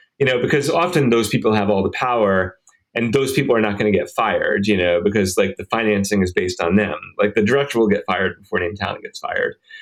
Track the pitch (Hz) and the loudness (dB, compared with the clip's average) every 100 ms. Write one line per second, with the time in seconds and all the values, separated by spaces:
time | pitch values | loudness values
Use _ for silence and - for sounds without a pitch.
0 | _ - 135 123 - 147 139 165 180 160 | _ -2 0 0 0 0 0 0 0 2
1 | 127 117 107 - 110 107 101 98 92 - | 2 2 2 0 2 2 2 0 0 -2
2 | 127 120 104 95 92 - _ _ _ 117 | -2 2 2 2 -2 -6 _ _ _ -4
3 | 117 135 135 139 135 117 107 101 107 92 | 0 0 0 0 0 2 0 0 0 0
4 | 85 - 110 87 78 - 104 98 87 87 | 0 -2 0 0 0 0 0 2 2 2
5 | 101 104 95 101 95 - 98 113 110 101 | 2 2 0 0 0 -2 -6 -2 2 0
6 | 98 104 92 90 90 - 85 101 95 76 | 0 0 0 0 -2 -2 0 0 0 -4
7 | - - 104 110 104 139 139 120 107 98 | -8 -2 0 2 2 2 0 0 2 0
8 | - 92 95 - - 92 87 101 98 82 | -2 -2 -4 -6 -8 -4 -4 -4 -6 -8
9 | - - - 50 - - - - | -12 -12 -8 -6 -6 -10 -20 -20